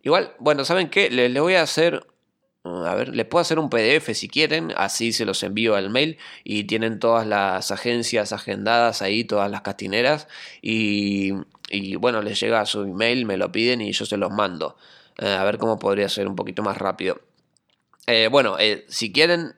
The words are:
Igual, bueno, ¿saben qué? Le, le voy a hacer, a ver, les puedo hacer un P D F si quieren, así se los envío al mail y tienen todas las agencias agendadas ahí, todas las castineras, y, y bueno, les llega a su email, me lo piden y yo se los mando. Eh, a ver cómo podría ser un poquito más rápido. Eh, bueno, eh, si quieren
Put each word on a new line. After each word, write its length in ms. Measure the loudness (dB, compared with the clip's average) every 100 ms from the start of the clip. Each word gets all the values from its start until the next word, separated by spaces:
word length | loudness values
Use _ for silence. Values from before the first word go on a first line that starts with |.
Igual, 300 | 2 2 0 0
bueno, 240 | 2 2
¿saben 260 | 2 0 2
qué? 180 | 2 2
Le, 200 | 4 2
le 100 | 2
voy 160 | 4
a 80 | 4
hacer, 420 | 2 2 2 2 -10 _ _ _ _ _
a 300 | -10 -4 -2 -2
ver, 180 | -2
les 120 | -4 0
puedo 140 | 0
hacer 180 | 2 0
un 100 | 0
P 100 | 2
D 140 | 4
F 180 | 2 0
si 140 | -6 -4
quieren, 440 | 0 0 0 -2 -2
así 360 | -2 0 -2
se 120 | 0
los 160 | -2 -2
envío 320 | -4 0 2 2
al 120 | 0
mail 300 | 0 0 -4 -18 -18
y 220 | -6 -4
tienen 340 | -2 -2 -2 0
todas 300 | 2 2 2
las 420 | 0 0 -2 -4
agencias 600 | -4 -2 -2 0 -2 -2
agendadas 720 | -6 -6 -4 2 4 4 2
ahí, 200 | 0 0
todas 280 | 0 0 0
las 100 | -4
castineras, 680 | -8 -8 -2 0 2 0 -4 -20 -20 -10
y, 720 | -4 0 0 0 0 0 -2 -4 -8 _ -8
y 260 | -8 -6 -2
bueno, 240 | 0 0
les 180 | -4 -4
llega 220 | 0 0
a 60 | 0
su 160 | -4
email, 420 | -4 -2 0 0
me 140 | -2 -2
lo 120 | -2
piden 300 | 0 0 0
y 120 | -2
yo 120 | -4
se 140 | -4 -2
los 120 | -2
mando. 460 | 0 -2 -2 -8 -10 -20 -20 _ -6
Eh, 100 | -2
a 160 | 0
ver 120 | 0 0
cómo 220 | 0 0
podría 300 | 0 0 0
ser 180 | -2 -4
un 80 | -4
poquito 260 | -6 -4
más 140 | -4 -2
rápido. 440 | -4 -2 -4 -4 _ _ _ _ _ _ _ _ 0
Eh, 220 | 4 6
bueno, 280 | 4 4 2
eh, 260 | 2 0 -6
si 220 | -6 -2
quieren 420 | 2 4 4 -2